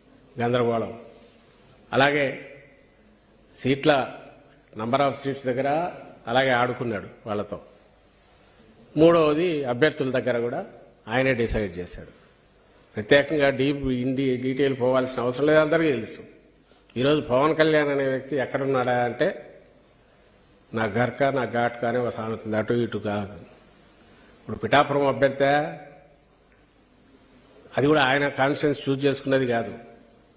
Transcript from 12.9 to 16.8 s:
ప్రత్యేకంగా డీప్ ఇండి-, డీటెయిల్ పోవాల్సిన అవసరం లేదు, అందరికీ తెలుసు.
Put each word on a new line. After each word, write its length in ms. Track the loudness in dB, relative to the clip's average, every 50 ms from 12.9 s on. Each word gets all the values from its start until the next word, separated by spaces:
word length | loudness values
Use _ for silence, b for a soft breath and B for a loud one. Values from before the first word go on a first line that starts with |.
| -10
ప్రత్యేకంగా 540 | -6 2 4 4 4 4 4 0 2 2 2
డీప్ 280 | 2 2 0 0 0 -2
ఇండి-, 640 | -2 -4 -2 -2 -2 -2 -2 -2 0 -2 -2 -2 -2
డీటెయిల్ 380 | -4 -2 0 0 0 0 0
పోవాల్సిన 420 | 0 2 2 2 0 0 -2 -2 -2
అవసరం 240 | -2 0 0 2
లేదు, 120 | 4 6 4
అందరికీ 340 | 4 4 2 2 2 2 0
తెలుసు. 280 | -2 -4 -8 -12 -16 -18 -20 -20 -20 _ _ _ _ _ b b b